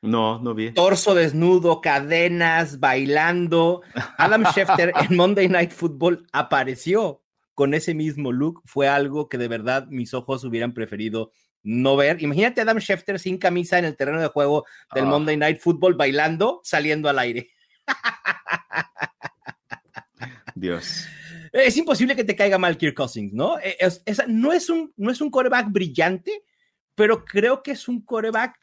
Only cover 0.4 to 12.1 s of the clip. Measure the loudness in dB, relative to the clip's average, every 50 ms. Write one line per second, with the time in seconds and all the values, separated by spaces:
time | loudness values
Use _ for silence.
0.4 | -6 -6 -4 -4 -6 -4 0 2 4 4 4 2 2 4 4 4 4 2 2 2
1.4 | 4 6 6 6 6 4 2 2 2 0 0 0 0 0 0 2 2 2 2 2
2.4 | 2 2 2 2 0 -2 -4 0 0 2 2 2 2 2 2 2 2 2 0 0
3.4 | 0 2 2 4 4 4 2 0 -4 -12 -10 -10 -10 -10 -2 0 2 4 4 4
4.4 | 4 2 2 2 2 2 2 2 2 2 2 0 2 2 4 4 4 4 4 4
5.4 | 2 2 4 2 0 0 -4 -4 -4 -4 -4 0 0 0 0 0 -6 _ -4 -4
6.4 | -2 0 0 0 0 -2 -4 -6 -2 0 0 0 0 -2 -4 _ _ _ _ _
7.4 | _ _ _ 0 0 2 2 0 -2 -2 -4 -2 -2 -4 -4 -4 -4 -4 -2 -2
8.4 | -2 -2 -4 -8 _ -10 -2 0 2 2 2 2 0 -2 -2 -6 -6 -6 -4 -6
9.4 | -4 -4 -4 -6 -4 -2 -2 -4 -4 -6 -8 -8 -8 -6 -8 -10 -6 -6 -6 -6
10.4 | -6 -6 -4 -4 -4 -4 -6 -6 -8 -8 -8 -8 -8 -6 -4 -6 -8 -8 _ _
11.4 | _ _ _ _ _ -4 -2 0 2 2 4 4 4 2